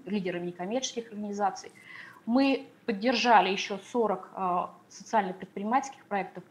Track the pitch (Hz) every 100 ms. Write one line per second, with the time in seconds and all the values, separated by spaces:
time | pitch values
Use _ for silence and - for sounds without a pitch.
0 | 185 208 180 175 175 175 185 254 262 233
1 | 226 208 208 202 202 - - - - -
2 | - - - 247 277 269 - - - 196
3 | 240 233 240 208 185 190 - 196 - 240
4 | 214 190 - 190 185 175 - - - -
5 | - 220 190 185 - 202 208 254 - -
6 | - 202 185 185 -